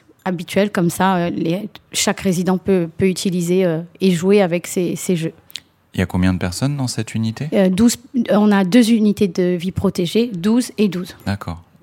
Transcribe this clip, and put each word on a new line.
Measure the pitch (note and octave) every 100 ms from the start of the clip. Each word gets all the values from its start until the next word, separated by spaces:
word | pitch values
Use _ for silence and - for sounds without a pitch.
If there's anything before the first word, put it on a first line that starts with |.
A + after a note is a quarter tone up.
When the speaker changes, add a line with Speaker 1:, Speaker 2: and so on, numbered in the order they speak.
| _ _
Speaker 1:
habituels, | F#3+ F3 F3 F#3+ G3+
comme | G3+ E3+
ça, | - F#3 F#3
euh, | F3
les, | - E3 F3+ A3 - _
chaque | - - F#3+
résident | G3 E3+ F3+ F#3
peut, | G3+ F#3 E3+ -
peut | F#3+
utiliser, | F3 G3+ F3+ E3+ F#3
euh, | F#3 D#3+ E3+ -
et | F#3+
jouer | E3+ F#3 G#3
avec | F3+ F3 -
ces, | G3 E3+ -
ces | - F3
jeux. | D#3+ - _ - - _ _
Speaker 2:
Il | -
y |
a | F2+
combien | F#2 F#2
de | F2+
personnes | F#2 F2+ C3+ C#3+
dans | B2+
cette | - A2
unité ? | - A2+ A2 D3
Speaker 1:
Euh, | G#3+ F#3
douze, | F#3 A#3 - - B3+ -
on | G3+ G#3
a | G3
deux | F#3 A#3+ A3
unités | A#3 G#3+ G3 G#3
de | F#3+ F3+ F3+
vie | F#3
protégée, | - G3 F#3+ E3+ G#3+ B3
douze | F3+ G3 A#3 B3 -
et | G#3+
douze. | F3 F3+ - -
Speaker 2:
D'accord. | G2+ - E2 - _